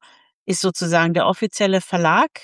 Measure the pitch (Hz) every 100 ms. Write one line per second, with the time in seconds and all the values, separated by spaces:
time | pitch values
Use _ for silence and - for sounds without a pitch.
0 | - _ _ _ - 180 190 - 170 170
1 | 170 170 - 185 214 - 202 190 - 180
2 | 165 185 311 -